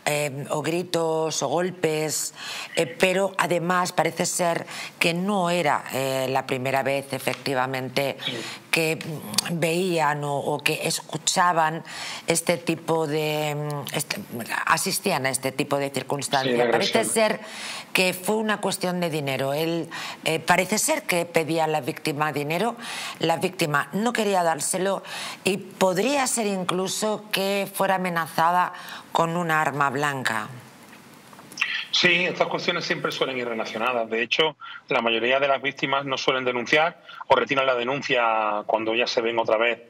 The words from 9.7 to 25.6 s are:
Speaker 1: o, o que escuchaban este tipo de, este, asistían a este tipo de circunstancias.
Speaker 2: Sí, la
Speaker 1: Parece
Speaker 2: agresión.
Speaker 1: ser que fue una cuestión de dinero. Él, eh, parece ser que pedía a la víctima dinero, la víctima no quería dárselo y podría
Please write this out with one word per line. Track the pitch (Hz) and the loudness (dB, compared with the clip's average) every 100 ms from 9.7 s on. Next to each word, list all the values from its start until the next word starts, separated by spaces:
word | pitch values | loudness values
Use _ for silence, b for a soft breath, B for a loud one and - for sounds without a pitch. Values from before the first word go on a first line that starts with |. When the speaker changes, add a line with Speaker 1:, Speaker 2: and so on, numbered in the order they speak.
| 170 190 165 147 147 147 | 0 0 2 2 0 -2
Speaker 1:
o, | 143 | -2
o | 123 143 | 0 -2
que | 143 151 165 | -2 -2 -2
escuchaban | - - 156 - 190 180 165 156 160 - B B B - | -4 -6 -4 -2 2 4 4 2 0 -8 B B B -2
este | 165 - 170 | 0 2 0
tipo | 170 160 - 165 156 | 0 -4 0 0 2
de, | 156 151 151 151 147 147 147 - | 0 0 0 -2 -2 -4 -6 -4
este, | - - - - 117 113 - - | -4 -4 -6 -8 -10 -6 -4 2
asistían | 160 196 - 202 151 131 | 2 2 0 0 0 0
a | |
este | 127 135 | 0 -2
tipo | - 143 143 | -2 0 0
de | 139 | 0
circunstancias. | 139 - 143 - 139 135 | -4 -4 -4 0 0 2
Speaker 2:
Sí, | 120 | 2
la | 120 | 4
Speaker 1:
Parece | 117 196 226 | 2 2 2
Speaker 2:
agresión. | 220 226 214 | 2 2 2
Speaker 1:
ser | 175 B B B B B | 2 B B B B B
que | - 185 | 2 2
fue | 180 185 214 | 2 -2 0
una | 214 202 | 0 0
cuestión | 196 - 185 180 | 0 -2 -2 0
de | 175 | 0
dinero. | 151 139 135 135 | -2 -2 -2 0
Él, | 147 165 170 156 B B B - | 0 0 -2 -4 B B B -2
eh, | 160 | 0
parece | 160 180 185 214 | 2 2 4 2
ser | - 302 | 2 0
que | - 180 170 | 0 0 2
pedía | 165 160 165 156 | 0 2 2 2
a | |
la | 151 | 0
víctima | 127 156 156 143 151 | -2 -4 -4 0 0
dinero, | 143 147 170 233 233 B B B B | -2 -2 0 0 -2 B B B B
la | 160 160 | 0 2
víctima | 180 - 156 147 135 | 0 0 0 2 0
no | 196 233 | 0 0
quería | 240 208 190 | 2 2 4
dárselo | 170 156 - 185 190 190 B B B B | 4 2 0 0 0 -2 B B B B
y | 190 | -2
podría | 190 | -2